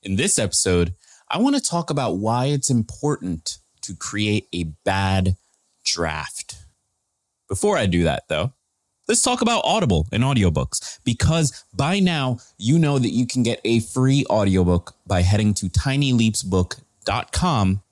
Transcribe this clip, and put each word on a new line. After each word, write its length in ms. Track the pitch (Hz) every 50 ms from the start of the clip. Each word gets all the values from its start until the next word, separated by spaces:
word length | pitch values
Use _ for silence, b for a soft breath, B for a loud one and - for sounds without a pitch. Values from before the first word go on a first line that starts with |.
In 140 | _ 98 95
this 240 | 98 143 - - -
episode, 540 | 113 95 - - - 95 90 87 87 87 92 b b b b b b
I 120 | b - 160
want 180 | 233 277 277
to 40 | 277
talk 280 | - - 170 170 165 -
about 260 | 151 143 131 107 85
why 300 | 92 104 113 117 123 127
it's 240 | 139 147 139 - -
important 880 | 135 117 107 - - - - 147 147 - - 92 85 80 _ - - - _ _ _ _
to 120 | - - 95
create 540 | - - - - 104 107 104 104 107 - _ -
a 100 | 87 85 78 73 _ _
bad 500 | 98 95 98 98 95 95 95 95 92 92 _ _ _ _ _ _ _ _ _ _
draft. 720 | - - 85 85 80 76 76 71 65 - - - - - - - - _ _ _ _ _ _ _ _ _ _ _ _ _ _ _ _
Before 260 | 98 95 - 104 208
I 100 | 156 113
do 200 | 95 85 87 85
that, 180 | 80 67 - - _
though, 240 | 80 76 87 131 - _ _ _ _ _ _ _ _ _ _ -
let's 120 | 226 240
talk 200 | - 262 247 240
about 220 | 247 226 233 208 -
Audible 420 | - 180 226 190 127 92 78 78 - -
and 100 | 110 123
audiobooks, 760 | 135 139 120 98 90 78 69 62 - - - - - - - _
because 600 | - 117 - - - 160 165 160 135 - - - _ -
by 260 | - 139 151 190 202
now 380 | 190 180 170 151 135 131 123 B B B B
you 220 | _ 98 113 147 170
know 180 | 160 147 143
that 140 | 135 120 107
you 160 | - 117 127
can 160 | 120 - 127 120
get 160 | 117 117 - _
a 160 | 107 117 113
free 420 | 107 - - 131 131 131 135 143 131 -
audiobook 680 | - 110 101 98 92 95 90 87 90 87 - - _ _ _
by 160 | - 98 90
heading 320 | 90 92 104 104 107 104 104
to 120 | - -
tiny 460 | 92 - - - 135 131 139 143 135 127
leaps 300 | 117 113 110 104 - -
book 340 | 95 92 92 90 - - - _ _ _ _ _
dot 300 | - 98 120 - - -
com 480 | - 180 180 156 113 101 92 98 101 _ _